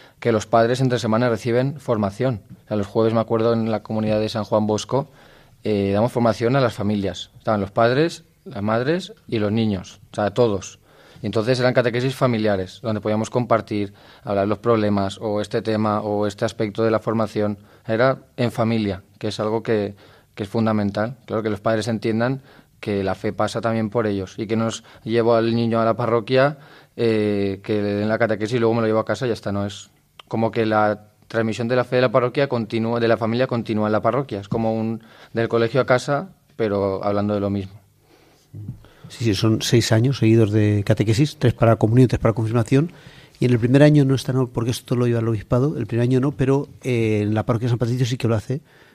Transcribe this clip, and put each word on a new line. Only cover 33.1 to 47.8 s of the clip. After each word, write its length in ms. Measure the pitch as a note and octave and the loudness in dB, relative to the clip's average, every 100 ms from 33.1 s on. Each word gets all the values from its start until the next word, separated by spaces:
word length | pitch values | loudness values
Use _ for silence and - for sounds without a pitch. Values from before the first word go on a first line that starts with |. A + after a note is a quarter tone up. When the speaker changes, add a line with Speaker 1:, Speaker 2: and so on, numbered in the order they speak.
| A2 | 2
Speaker 1:
familia 300 | A2 A#2+ C3 | 0 0 0
continúa 420 | A#2+ G#2+ G#2+ G#2+ | -2 -2 -2 0
en 40 | |
la 100 | G#2+ | 0
parroquia, 380 | A2+ B2 C3+ G2 | 0 0 -4 -8
es 80 | G2 | -6
como 260 | A2+ A2 | -4 -2
un 280 | A2+ A2 A2+ - - - | -2 -4 -6 -12 -20 -8
del 160 | A2+ A#2 | -4 0
colegio 320 | A#2 A2+ C3+ | 0 2 2
a 60 | A#2 | 2
casa, 420 | B2 - C#3+ F#3+ - _ - | 2 2 -4 -4 -16 _ -4
pero 460 | A2 G2+ G2 F#2+ | -2 0 0 -2
hablando 300 | G#2 G2+ G#2 | -2 0 0
de 80 | G#2 | -2
lo 80 | G2+ | -2
mismo. 240 | G2+ F#2+ G2+ _ _ _ _ _ _ _ G#2 G2+ - - - - | -4 -6 -14 _ _ _ _ _ _ _ -16 -16 -16 -20 -20 -20
Speaker 2:
Sí, 160 | - | -4
sí, 100 | A#2 | -2
son 280 | F#2+ A2 G#2 | 2 2 0
seis 300 | - A#2+ - | 2 2 4
años 260 | A2+ B2+ B2+ | 2 2 2
seguidos 320 | A2+ A2+ G#2 | 4 6 4
de 320 | A2 G#2 G#2 | 4 2 2
catequesis, 520 | G2 G#2+ G#2+ A2+ D3 - | 2 0 2 2 0 2
tres 160 | B2 | 0
para 220 | - A2+ A2+ | 2 2 4
comunión 300 | A2 B2 B2 | 4 4 4
y 20 | |
tres 120 | - | 4
para 120 | A#2 | 0
confirmación, 560 | A2+ A2 A#2+ A2 C3+ E3+ - - - - _ | 0 0 0 2 2 0 -6 -20 -20 -20 _
y 60 | |
en 80 | B2+ | 0
el 60 | A#2+ | 2
primer 240 | A#2+ C#3 | 4 6
año 200 | D3+ D3 | 8 6
no 100 | C3+ C3 | 4 0
está, 160 | - | 0
no, 160 | B2+ A#2+ | -2 -2
porque 220 | A#2 A2+ | -2 -4
esto 240 | G#2+ - B2 | -4 -4 0
lo 100 | B2 | 0
lleva 140 | A#2 | 0
el 80 | A2+ | 0
obispado, 480 | A2 - B2 C#3+ B2+ | -2 0 0 0 -2
el 100 | G#2+ | -4
primer 160 | A2+ | 0
año 140 | A#2+ C3 | 2 2
no, 120 | C#3+ | 0
pero, 360 | - C3 C#3 D3 - | 0 0 0 -2 -8
eh, 380 | C3+ A#2 A2+ G#2+ | -2 0 0 0
en 120 | G#2 | 0
la 100 | G#2+ | 0
parroquia 220 | A#2 A#2 B2 | 0 -2 0
de 40 | |
San 80 | |
Patricio 260 | A#2+ | 0